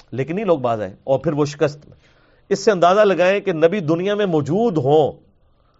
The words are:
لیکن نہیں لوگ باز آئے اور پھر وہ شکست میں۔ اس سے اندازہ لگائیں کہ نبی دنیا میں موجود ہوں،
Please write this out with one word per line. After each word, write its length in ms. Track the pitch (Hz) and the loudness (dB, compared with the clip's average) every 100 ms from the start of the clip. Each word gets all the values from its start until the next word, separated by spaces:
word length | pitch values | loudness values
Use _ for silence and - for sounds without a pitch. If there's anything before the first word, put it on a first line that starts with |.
| - | -12
لیکن 260 | 120 127 185 | -8 -6 -4
نہیں 80 | |
لوگ 140 | 202 160 | 0 0
باز 220 | 123 113 | 0 -4
آئے 160 | 95 - | -6 -8
اور 140 | - 135 | -2 -2
پھر 140 | 165 | 0
وہ 120 | 147 | -2
شکست 440 | 147 - 147 - - | -2 -2 -4 -4 -20
میں۔ 80 | - _ _ _ _ - | -20 _ _ _ _ -4
اس 160 | 196 | -2
سے 60 | 220 | 0
اندازہ 300 | 185 170 202 | 2 4 4
لگائیں 400 | 208 165 180 202 | 2 2 2 0
کہ 120 | 190 | -2
نبی 280 | 160 165 208 | 0 0 0
دنیا 340 | 151 170 196 | -2 -2 -2
میں 120 | 208 196 | -2 0
موجود 500 | 156 139 190 233 156 | -2 -2 0 0 0
ہوں، 360 | 131 156 127 - _ _ _ _ _ | 2 2 2 -4 _ _ _ _ _